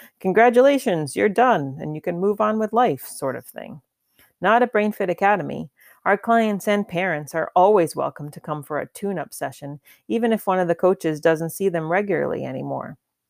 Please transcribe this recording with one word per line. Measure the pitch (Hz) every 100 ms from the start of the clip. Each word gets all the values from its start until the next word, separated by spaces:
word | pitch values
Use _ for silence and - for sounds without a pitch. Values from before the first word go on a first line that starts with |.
| - _
"Congratulations, | 190 185 240 240 269 277 247 170 147 185
you're | 208
done, | 196 247 196 139 143
and | 147
you | 151
can | 180 175
move | 196 202
on | 214 220
with | 214
life," | 220 247 135 -
sort | - 135 123
of | -
thing. | - - 147 - _ _ _ _ _
Not | 180 233
at | 240
BrainFit | 214 208 208 190
Academy. | 170 196 208 143 139 160 _ _ _
Our | 180 202
clients | - 233 220 202 -
and | 208 202
parents | 170 185 151 151
are | 165 - 180
always | 185 214 160 -
welcome | 139 - 147
to | 160
come | - 151
for | 139 147
a | -
tune-up | - 202 180 -
session, | - 139 - 143 147 _ _ -
even | 220 233
if | 220 -
one | 185
of | 175
the | 170
coaches | 185 190 175 156
doesn't | 165 160 165
see | - 196
them | 170 156
regularly | 185 202 160 143 -
anymore. | 131 131 139 135 - - _ _ _